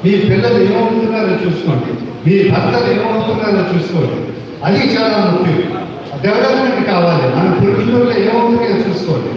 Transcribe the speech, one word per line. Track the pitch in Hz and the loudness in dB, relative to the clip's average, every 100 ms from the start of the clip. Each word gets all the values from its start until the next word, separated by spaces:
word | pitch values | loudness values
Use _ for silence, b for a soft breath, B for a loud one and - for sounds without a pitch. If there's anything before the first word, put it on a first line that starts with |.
మీ | 180 202 - | 2 2 2
పిల్లలు | 196 240 208 190 | 2 2 2 2
ఏమవుతున్నారో | - 214 226 226 220 196 185 | 2 0 0 0 0 0 0
చూసుకోండి, | 180 156 175 131 123 120 - - 151 | -2 -2 -2 -2 -4 -8 -10 -4 2
మీ | 196 185 | 4 4
భర్తలు | - - 240 - | 2 0 0 0
ఏమవుతున్నారో | 208 220 220 220 214 208 196 175 | 0 0 0 0 -2 0 0 0
చూసుకోండి. | 175 - 170 123 - - - - - - | -2 -2 -2 -2 -4 -8 -10 -14 -6 0
అది | 202 277 - | 0 0 0
చాలా | 220 208 185 | 0 0 0
ముఖ్యం. | 180 170 - - - - - - 143 | 2 0 0 -2 -4 -8 -12 -12 -4
డెవలప్‌మెంట్ | 196 220 - 262 262 - - | -2 0 2 2 0 0 0
కావాలి, | 180 170 156 127 139 | 2 2 2 0 0
మన | 185 175 | 0 2
పుట్టినూరులో | 202 - 226 240 240 214 | 2 2 2 2 2 2
ఏమవుతున్నాయో | 202 226 233 233 220 185 - | 0 2 2 2 0 0 -2
చూసుకోండి. | 175 175 127 - | -4 -2 -4 -4